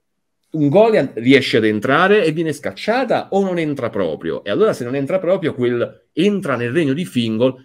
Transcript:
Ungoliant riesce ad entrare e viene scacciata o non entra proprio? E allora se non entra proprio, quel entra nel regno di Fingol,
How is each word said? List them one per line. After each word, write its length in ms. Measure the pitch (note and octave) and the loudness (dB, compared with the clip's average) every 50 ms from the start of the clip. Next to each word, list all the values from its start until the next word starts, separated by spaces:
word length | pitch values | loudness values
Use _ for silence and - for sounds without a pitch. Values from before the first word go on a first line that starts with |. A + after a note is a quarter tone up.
| _ _ _ _ _ _ _ _ _ _ | _ _ _ _ _ _ _ _ _ _
Ungoliant 720 | - D#3+ D3 C#3+ C#3+ G3 G#3+ A#3 G#3+ F#3+ C#3+ C3+ - A2+ | -4 -2 0 2 4 4 4 4 4 2 0 -2 -4 -2
riesce 380 | A#2 B2 C#3 B2+ - - - | 4 4 6 6 4 2 2
ad 80 | A#2+ G#2+ | 2 2
entrare 600 | A2 G#2+ G#2+ G2+ B2 C3+ D#3+ F3+ F#3 G3+ G#3+ F3 | 2 0 0 0 0 2 2 4 4 4 2 2
e 60 | D#3+ | 0
viene 220 | D3+ E3 E3+ D#3+ C#3+ | -2 -2 -4 -4 -6
scacciata 800 | - - F#2+ - - - - A3 B3+ C4+ A3+ E3 B2+ - - | -6 -8 -10 -10 -6 -4 -2 -2 0 0 0 -2 -2 -2 -2
o 120 | - G3 G3 | -2 -2 0
non 160 | F#3+ F3+ F3 | 0 -2 -2
entra 320 | D#3+ D3+ C#3+ C3+ A#2+ A#2 | -2 -2 -4 -4 -4 -4
proprio? 540 | A#2 G#2 F#2 E2 D2+ C#2+ - E2 D2 - - | -2 -2 -2 -2 -4 -4 -6 -6 -6 -6 -4
E 60 | G2 | -4
allora 220 | G2+ D3+ G#3 A3 D#3+ | -2 0 2 0 0
se 120 | - B2+ | -2 -4
non 100 | A#2 C3 | -6 -4
entra 240 | C#3+ C#3 C3+ F3+ F#3+ | -4 -2 -2 -2 -2
proprio, 340 | F#3 E3 F#3+ G3 D#3 C#3 - | 0 0 -2 0 -2 -2 -2
quel 560 | B2+ B2 A#2+ B2 A#2+ A#2 - - - _ _ _ | 0 0 0 0 0 -2 -4 -6 -10 _ _ _
entra 420 | C#3+ E3+ G#3 G#3 F#3+ - C#3+ C3 | 0 0 2 0 0 -2 -2 -2
nel 140 | A#2 A#2+ A#2+ | -2 -2 -2
regno 220 | A#2+ E3+ E3+ C3+ C3+ | 0 0 0 0 0
di 120 | D3+ F3+ | -2 -4
Fingol, 520 | - - B2 A#2 A2+ A2 A2 B2 C3 B2+ - - | -4 -2 -2 -2 0 0 0 0 0 0 -4 -12